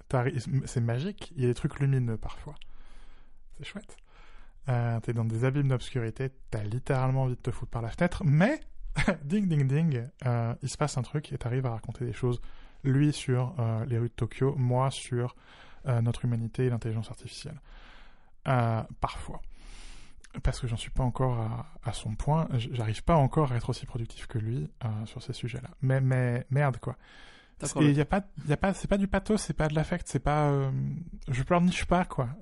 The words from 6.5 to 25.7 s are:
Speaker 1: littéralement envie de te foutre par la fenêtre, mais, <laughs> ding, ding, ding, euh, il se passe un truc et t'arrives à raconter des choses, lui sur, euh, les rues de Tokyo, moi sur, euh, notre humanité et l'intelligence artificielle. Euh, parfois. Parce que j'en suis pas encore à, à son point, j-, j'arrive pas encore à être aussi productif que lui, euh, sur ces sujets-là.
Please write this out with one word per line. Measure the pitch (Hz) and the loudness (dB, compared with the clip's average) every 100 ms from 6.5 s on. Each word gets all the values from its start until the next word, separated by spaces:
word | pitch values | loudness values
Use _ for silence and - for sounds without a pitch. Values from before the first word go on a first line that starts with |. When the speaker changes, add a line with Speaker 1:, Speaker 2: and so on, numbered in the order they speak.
| 110 | -4
Speaker 1:
littéralement | 104 123 - 131 131 131 | -2 -4 0 2 2 2
envie | 131 123 | 2 0
de | |
te | 127 | -4
foutre | - - | -4 -6
par | 120 | -4
la | 117 | -6
fenêtre, | - 175 - 151 | 2 2 4 4
mais, | 151 214 311 - - - - | 6 6 4 -4 -10 -4 2
<laughs> | - 160 | 2 2
ding, | 143 208 190 | 0 2 4
ding, | 151 135 | 4 4
ding, | 147 165 123 120 - 123 | 4 2 2 -4 -4 0
euh, | 120 117 117 | 2 0 -2
il | 131 | -6
se | - | -2
passe | 147 139 | 0 0
un | |
truc | 123 151 - | -2 -4 -4
et | 135 | -6
t'arrives | 117 127 127 | -2 -2 -2
à | |
raconter | 113 - - 120 | -4 -8 -6 -6
des | |
choses, | 104 123 120 - - - - | 0 0 0 -6 -12 -16 -4
lui | 139 135 147 | 2 6 6
sur, | 147 - 123 127 - | 4 2 2 2 0
euh, | 113 110 117 | 0 0 0
les | 117 | 0
rues | 120 | -2
de | |
Tokyo, | - 113 - 131 139 | -2 -4 2 0 2
moi | 123 123 135 | 2 4 2
sur, | - - 120 123 - - - - - - | -2 -4 -2 -2 -6 -20 -20 -20 -8 0
euh, | 117 | 2
notre | 117 - 123 | 2 0 0
humanité | 117 113 - 127 | 0 -2 0 0
et | |
l'intelligence | 117 113 110 110 | 0 -2 -4 -6
artificielle. | - - - - 156 - - - - - - - - - | -12 -14 -12 -12 -14 -16 -20 -18 -18 -20 -20 -20 -6 0
Euh, | 127 117 110 - - | 2 2 0 -4 -4
parfois. | - - - - - - - - - - - - - 123 | -4 -4 -8 -8 -10 -12 -14 -14 -14 -14 -16 -18 -14 -2
Parce | 139 - | -2 0
que | 120 | -2
j'en | 113 | -4
suis | - | -2
pas | - | 0
encore | 127 - 131 120 | 0 2 0 2
à, | 110 120 - - | -2 -4 -8 -8
à | 120 | -6
son | - 110 107 | -4 -6 -2
point, | - 160 160 | 2 2 2
j-, | 127 117 | -2 -2
j'arrive | 120 110 107 | -2 -2 -2
pas | - 165 | 4 6
encore | 131 160 143 | 6 4 2
à | 120 | 2
être | - | -2
aussi | 120 - | -4 -6
productif | 117 113 - - | -6 -8 -10 -6
que | 113 | -4
lui, | 110 131 156 - | -2 -2 -6 -6
euh, | 113 107 110 | -4 -4 -6
sur | 120 | -10
ces | - | -10
sujets-là. | 123 117 123 127 | -6 -6 -6 -10